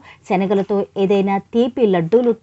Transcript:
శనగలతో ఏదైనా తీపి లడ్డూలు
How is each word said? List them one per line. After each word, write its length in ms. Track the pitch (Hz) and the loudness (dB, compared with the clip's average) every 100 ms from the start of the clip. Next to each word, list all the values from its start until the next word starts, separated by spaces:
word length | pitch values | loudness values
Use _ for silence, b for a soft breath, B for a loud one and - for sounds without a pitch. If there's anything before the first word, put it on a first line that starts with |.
| B B - | B B -4
శనగలతో 500 | 190 196 196 185 202 202 202 | -2 0 -2 0 -2 -4 -2
ఏదైనా 400 | 190 202 196 196 - | 0 0 0 -2 -2
తీపి 300 | 233 247 277 214 | -2 0 0 0
లడ్డూలు 480 | 180 165 233 240 226 | 2 2 2 2 -2